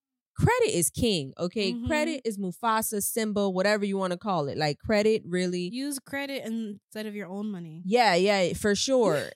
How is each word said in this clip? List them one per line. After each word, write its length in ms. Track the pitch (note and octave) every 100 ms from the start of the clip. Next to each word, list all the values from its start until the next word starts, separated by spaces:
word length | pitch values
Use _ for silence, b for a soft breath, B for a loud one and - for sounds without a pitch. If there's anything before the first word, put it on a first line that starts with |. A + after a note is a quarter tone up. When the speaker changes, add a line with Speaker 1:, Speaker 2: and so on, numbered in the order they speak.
| _ _ _
Speaker 1:
credit 400 | - G4+ B4 A4+
is 140 | E3+ -
king, 440 | - A#3 F3+ C3+ -
okay? 320 | F3 A3+ G#3+
Speaker 2:
Mm-hmm. 140 | A#3+ B3
Speaker 1:
Credit 340 | D4+ D#4+ D4+
is 120 | A3+ G3+
Mufasa, 640 | F#3+ - A#3 A3 A3 G#3
Simba, 480 | - A#3 G#3+ G3+ G3
whatever 360 | F#3 G3 G#3
you 120 | G3+ G3
wanna 200 | F#3 F3
call 300 | G#3+ F3 C#3+
it. 80 | C3
Like, 220 | D3+ -
credit 440 | - G#3+ G#3+ A3
really 440 | E3 F3+ F3+ F3+ F3+
Speaker 2:
Use 300 | B3 C#4+ C4+
credit 440 | - C#4 C#4 C4+
instead 600 | A3 A3+ A3 G3+ _ G#3+
of 100 | G#3+
your 120 | G#3 F3
own 240 | G3 G#3+
money. 300 | F#3 E3 D#3+
Speaker 1:
Yeah, 300 | F3+ A#3+ A3
yeah, 380 | F3 G3 G3+ F3
for 220 | - G#3+
Speaker 2:
<laughs> 0 |
Speaker 1:
sure. 540 | G3+ - C4 G3+ D3 -